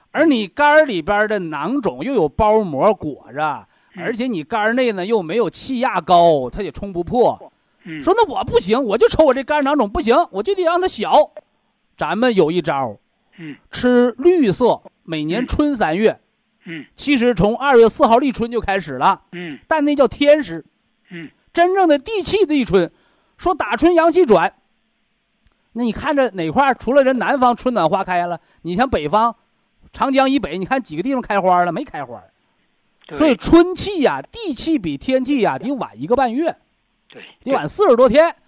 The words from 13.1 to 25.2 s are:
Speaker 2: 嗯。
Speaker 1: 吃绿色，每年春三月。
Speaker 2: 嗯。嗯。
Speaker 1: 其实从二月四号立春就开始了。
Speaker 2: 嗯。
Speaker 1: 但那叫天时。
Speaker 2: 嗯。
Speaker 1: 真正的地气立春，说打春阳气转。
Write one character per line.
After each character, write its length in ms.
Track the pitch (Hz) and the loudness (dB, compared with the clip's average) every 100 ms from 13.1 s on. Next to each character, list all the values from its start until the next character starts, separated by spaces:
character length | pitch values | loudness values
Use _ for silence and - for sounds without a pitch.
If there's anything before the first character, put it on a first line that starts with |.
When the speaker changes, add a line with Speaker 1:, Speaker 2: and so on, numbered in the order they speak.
| _ _ - | _ _ -18
Speaker 2:
嗯。 180 | 156 135 _ | -16 -16 _
Speaker 1:
吃 420 | - 247 247 247 226 | -4 2 4 2 2
绿 340 | 330 359 233 | 2 4 2
色， 300 | - 240 156 - _ | 2 0 0 -6 _
每 200 | - 160 | -10 -6
年 240 | 151 196 254 | -4 -4 -4
春 280 | - 294 262 | -2 -2 0
三 220 | 170 170 | -2 0
月。 140 | 214 | 0
Speaker 2:
嗯。 80 | - _ _ _ _ - | -2 _ _ _ _ -16
嗯。 200 | 165 - - | -16 -16 -8
Speaker 1:
其 220 | - 277 | -2 0
实 160 | 247 | 2
从 240 | 233 196 233 | 2 0 0
二 200 | 277 254 | 2 6
月 100 | 226 | 6
四 180 | - 254 | 4 2
号 100 | 226 | 4
立 140 | 277 | 2
春 200 | 196 233 | -4 -4
就 80 | 240 | -4
开 180 | 196 196 | -4 -4
始 140 | 156 | -4
了。 280 | 131 165 190 _ | -2 0 0 _
Speaker 2:
嗯。 260 | - - 135 - | -14 -14 -10 -4
Speaker 1:
但 160 | 320 294 | 0 0
那 100 | 285 | 2
叫 100 | 254 | 0
天 380 | - 285 302 | 2 2 2
时。 220 | 208 165 - _ _ _ _ | 2 -10 -16 _ _ _ _
Speaker 2:
嗯。 200 | 175 147 _ _ | -18 -18 _ _
Speaker 1:
真 220 | - 359 381 | 0 2 2
正 120 | 359 | 2
的 120 | 285 | 2
地 240 | 285 440 | -2 -6
气 220 | 277 427 330 | -2 0 0
立 200 | 294 214 | 0 0
春， 260 | 185 165 _ _ _ _ - | 0 0 _ _ _ _ -8
说 160 | 349 | -4
打 220 | 359 208 233 | -4 -4 0
春 180 | 330 | 2
阳 180 | 339 330 | 4 2
气 140 | 339 311 | 2 4
转。 300 | 185 180 - _ _ _ _ _ _ | 4 2 -6 _ _ _ _ _ _